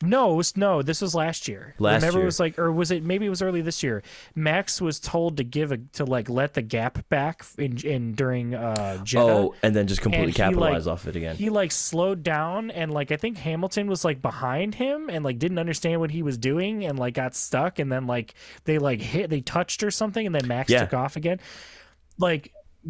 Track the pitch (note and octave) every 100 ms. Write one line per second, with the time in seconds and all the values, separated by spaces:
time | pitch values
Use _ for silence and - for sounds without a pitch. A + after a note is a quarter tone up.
0 | E3+ C4 A3 D#3+ E3+ F#3+ G3 D#3+ C3+ D#3+
1 | F#3 E3 D#3+ - - G2 D3 - G#2 A2
2 | E3 F#3 F3+ D#3 E3 E3 E3+ E3 E3 F3
3 | D#3+ G3 G#3 F3+ F#3+ F3 E3 - C#3+ G#2
4 | - - - D#3 D#3 F3+ G3+ - E3+ D3
5 | - E3+ E3+ C#3+ B2 D3 D3+ A#2+ B2+ -
6 | C3+ B2 A2+ B2 C3+ C#3+ A2 A2+ A#2 -
7 | - C#3+ D3 - - - C#3 A#2+ D3 C3
8 | A#2 A2 C3 B2 A#2+ A#2+ A2+ G#2+ G2 F#2+
9 | G#2 A#2+ A#2 G#2+ F#2 - A2 G#2+ G2 F#2+
10 | G#2+ E2+ E2 E2+ F#2+ F2+ E2 E2+ D#2+ E2+
11 | C#3 F2 E2 E2 G#3+ G#3 F3 - - E3
12 | F#3+ F#3 E3 D3+ D#3+ G3 A3+ F3 D#3 D3+
13 | C#3 D3+ A#3 G3 D#3 D#3+ F#3 G#3 G3+ F3+
14 | E3+ C#3 B2+ B2 B2+ C#3 G#3 G#3 C4 D4
15 | D#4 E3 C#3 A#2+ E3+ F3 E3+ D3+ E3 E3
16 | D#3+ E3 D3 B2 B2+ D#3+ G3 G#3+ F3+ C3+
17 | B2 A#2+ B2+ - - C3 C#3 - C#3 C3
18 | B2+ B2 A2 - - - - D#3 C#3+ A2+
19 | G#2+ D#3 F3 D3 - E3+ F3 - G#3 -
20 | G#3+ A3+ G#3 D3+ B2 B2 C3+ B2+ F#2+ B2+
21 | C3+ D#3+ E3 F3+ - - - - - _
22 | _ - F3+ D#3 - - - _